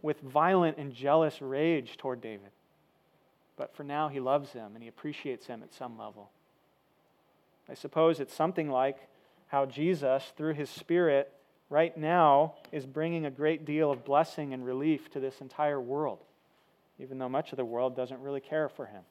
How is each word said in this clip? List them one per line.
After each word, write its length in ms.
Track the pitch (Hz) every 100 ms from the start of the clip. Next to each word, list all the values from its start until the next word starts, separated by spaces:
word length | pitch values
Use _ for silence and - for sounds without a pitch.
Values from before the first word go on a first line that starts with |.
with 180 | 151 147
violent 580 | 135 143 170 190 170 156
and 160 | 143
jealous 480 | 120 139 160 156 -
rage 560 | 135 135 160 160 120 -
toward 240 | 135 123
David. 300 | 113 104 101 _ _ _ _ _ _ _ _ _ _ -
But 180 | 131
for 100 | -
now, 260 | 143 147 151
he 100 | 139
loves 320 | 127 143 135
him 200 | 123 107 110
and 80 |
he 60 | 117
appreciates 580 | - 151 143 143 120 -
him 160 | 117
at 100 | -
some 240 | - 123 113
level. 320 | 107 104 101 _ _ _ _ _ _ _ _ _ _ _ _ _ -
I 60 |
suppose 460 | 135 - 160 165 156
it's 140 | 135
something 360 | - 160 180 151
like 280 | 131 135 139 - _ _ _ _
how 180 | 139 135
Jesus, 680 | 131 165 175 139 135 - -
through 200 | 156 151
his 140 | 143
Spirit, 600 | - - 175 170 139 139 - _ _ _
right 260 | 147 165 160
now 600 | 151 175 156 139 151 - -
is 140 | 151 131
bringing 400 | 135 160 170 151
a 60 |
great 340 | 135 151 160 151
deal 260 | 151 151
of 120 | 131
blessing 500 | 139 143 160 - 143
and 120 | 131 127
relief 440 | 127 151 147 -
to 80 | 143
this 200 | 135 -
entire 400 | 131 - 151 143
world, 400 | 123 139 147 95 _ _ _ _ _ _ _ _
even 200 | 131 131
though 100 | 127
much 240 | 135 151
of 40 | 127
the 80 | 120
world 300 | 117 127 123
doesn't 240 | 127 127
really 220 | 139 139
care 260 | - 156 147
for 200 | - 110
him. 160 | 104 85